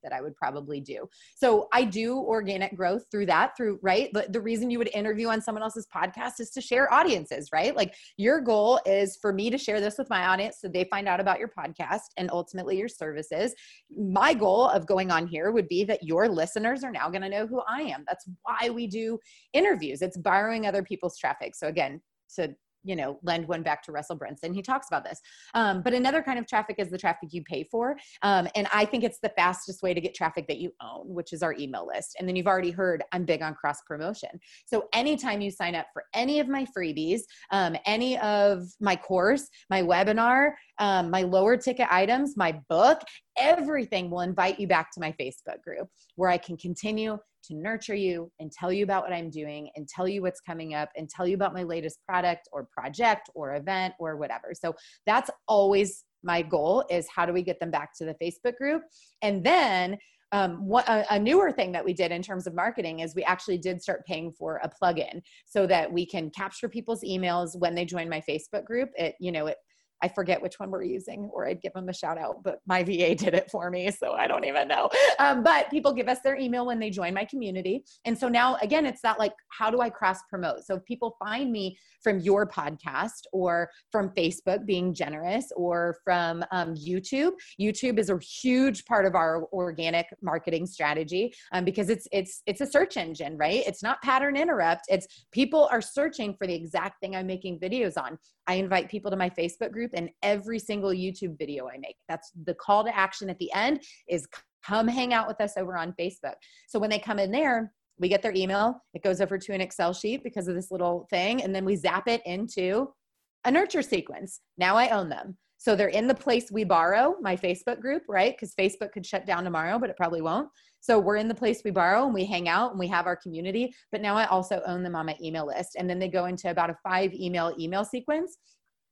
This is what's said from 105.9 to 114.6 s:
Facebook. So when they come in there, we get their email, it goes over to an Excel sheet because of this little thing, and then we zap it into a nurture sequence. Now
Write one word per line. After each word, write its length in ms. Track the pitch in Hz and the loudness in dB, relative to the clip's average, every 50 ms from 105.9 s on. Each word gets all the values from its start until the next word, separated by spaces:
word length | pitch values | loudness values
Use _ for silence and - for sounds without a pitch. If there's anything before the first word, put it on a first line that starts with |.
| 175 - | -6 -6
Facebook. 360 | 170 180 - - - 135 - - _ - _ _ _ - | -6 -6 -6 -8 -10 -10 -10 -12 _ -20 _ _ _ -6
So 100 | - 220 | -4 -2
when 120 | 208 214 | 0 0
they 80 | 214 208 | 0 -2
come 200 | 214 214 214 202 | -2 -2 -2 0
in 120 | 196 190 | 0 0
there, 400 | 208 269 311 277 247 226 226 208 _ _ _ _ _ - | 2 2 2 2 2 0 -2 -4 _ _ _ _ _ -2
we 100 | 175 180 | 0 2
get 140 | 202 196 | 2 2
their 120 | - 226 190 | 2 2 0
email, 460 | 190 185 185 190 202 208 233 254 247 _ _ - | 0 0 2 2 2 2 2 0 -4 _ _ -10
it 80 | - | -2
goes 180 | - 202 185 180 | 0 0 2 2
over 180 | 196 190 196 190 | 0 0 -2 -4
to 140 | 185 - | -4 -4
an 80 | 202 190 | -4 -4
Excel 320 | 190 185 - - 175 170 | -4 -4 -2 -2 0 0
sheet 300 | 185 - - 214 240 277 | 0 -2 -4 -4 -4 -4
because 240 | - 240 - 208 180 | -6 -8 -6 -6 -4
of 80 | 175 180 | -4 -4
this 160 | 175 180 - | -6 -6 -6
little 360 | 185 180 175 175 175 175 - - | -4 -2 0 0 -2 -2 -4 -2
thing, 320 | - 175 180 202 233 262 | -2 0 0 0 0 -2
and 120 | 233 190 190 | -2 -2 -2
then 100 | 190 190 | -2 0
we 100 | 190 202 | 0 0
zap 320 | 175 143 180 165 190 202 | 2 2 0 0 0 0
it 160 | 240 233 226 - | 0 0 0 -2
into 640 | 175 175 190 220 233 - - 180 185 190 220 277 269 - _ _ _ _ _ _ _ _ _ - | -4 -6 -4 -6 -6 -4 -2 0 0 0 0 -2 -2 -6 _ _ _ _ _ _ _ _ _ 2
a 60 | 247 | 4
nurture 320 | 262 330 403 381 - 330 | 4 4 4 2 0 -2
sequence. 580 | 277 - - 185 - - - - - 185 - - _ _ _ | 0 0 0 -2 -2 -4 -10 -14 -14 -14 -14 -16 _ _ _
Now 200 | - | 0